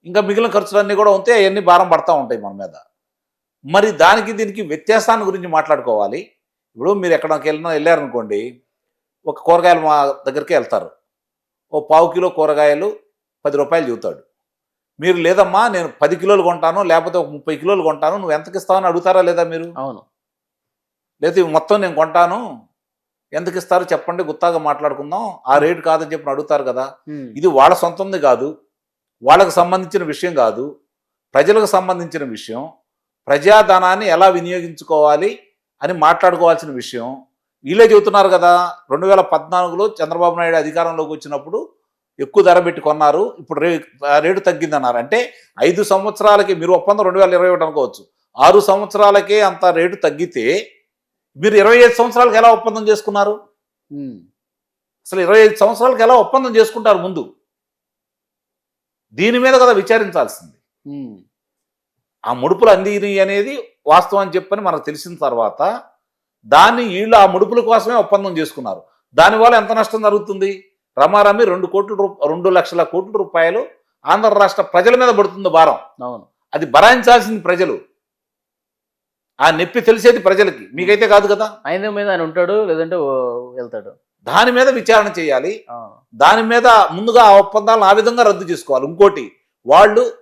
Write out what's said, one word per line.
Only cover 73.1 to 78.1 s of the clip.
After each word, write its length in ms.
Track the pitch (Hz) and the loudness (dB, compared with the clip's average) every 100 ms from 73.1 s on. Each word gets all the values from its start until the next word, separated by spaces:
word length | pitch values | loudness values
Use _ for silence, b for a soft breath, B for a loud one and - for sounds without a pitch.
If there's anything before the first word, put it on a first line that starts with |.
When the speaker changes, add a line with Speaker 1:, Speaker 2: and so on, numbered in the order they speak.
Speaker 1:
రూపాయలు 540 | 214 185 165 165 208 277 _ _ _ 139 | -6 -4 -2 -2 -2 -8 _ _ _ -2
ఆంధ్ర 240 | 196 220 | 0 2
రాష్ట్ర 320 | 202 196 - | 2 0 0
ప్రజల 340 | - 175 196 247 | -2 0 2 2
మీద 140 | 247 208 | 2 2
పడుతుంది 340 | 190 185 190 | 0 -4 0
భారం. 280 | 160 160 - - - | 4 4 2 -8 -16
Speaker 2:
అవును. 240 | 123 117 _ _ _ | -14 -14 _ _ _
Speaker 1:
అది 120 | - 165 | -8 0
భరాయించాల్సింది 760 | 147 208 254 247 240 202 220 | 4 6 4 4 2 2 -6
ప్రజలు. 380 | 175 180 175 110 - _ _ | -4 -2 -2 -6 -12 _ _